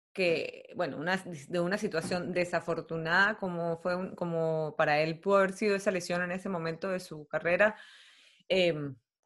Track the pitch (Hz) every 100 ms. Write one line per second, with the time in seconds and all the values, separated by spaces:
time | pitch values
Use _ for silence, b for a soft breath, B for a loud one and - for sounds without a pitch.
0 | _ - 180 156 - - - - 170 131
1 | 160 185 180 165 - 175 175 208 214 160
2 | - 180 175 180 175 170 170 165 156 165
3 | 160 175 202 208 190 175 170 165 185 180
4 | 185 - 175 165 160 160 151 - 151 147
5 | 156 165 196 196 190 190 214 196 202 185
6 | 175 175 180 185 196 180 165 160 196 185
7 | 185 156 151 151 165 180 214 214 B B
8 | B B B B - 190 175 156 143 127
9 | _ _